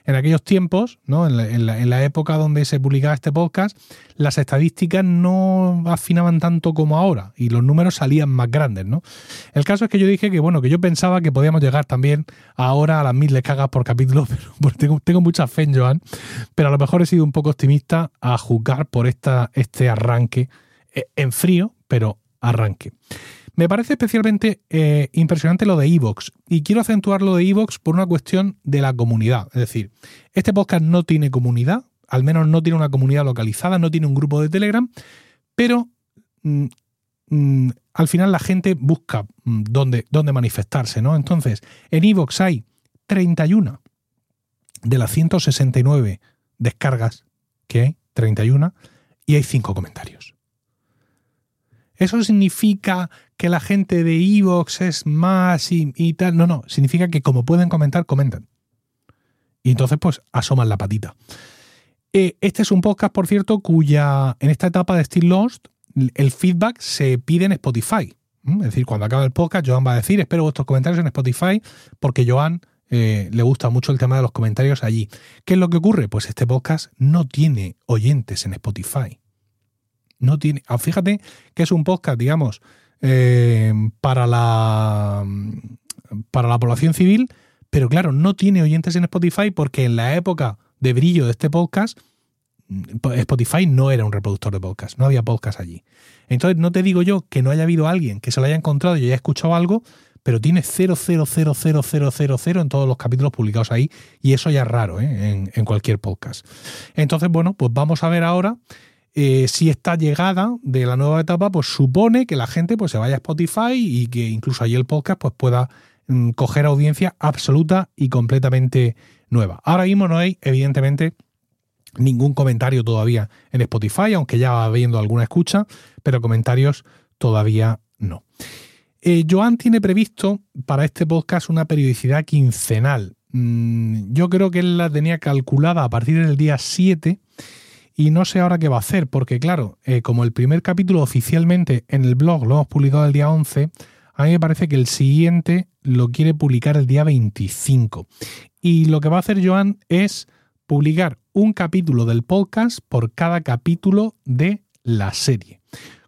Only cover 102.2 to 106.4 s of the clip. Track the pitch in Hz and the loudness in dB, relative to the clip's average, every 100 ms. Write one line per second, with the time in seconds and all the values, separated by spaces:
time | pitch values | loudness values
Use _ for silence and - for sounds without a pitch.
102.2 | 143 131 - 185 147 139 135 127 123 127 | -2 -2 -2 -2 -2 0 -2 -2 -2 0
103.2 | 143 - 107 110 110 117 143 - - _ | -2 -2 -2 -2 -2 0 -2 -4 -20 _
104.2 | 135 135 165 143 120 120 104 85 135 113 | 0 2 2 0 0 -2 -2 -4 -4 -2
105.2 | 104 101 95 - 107 104 - 104 104 90 | -2 -2 -4 -4 -2 -2 -2 -4 -4 -8
106.2 | - - | -10 -16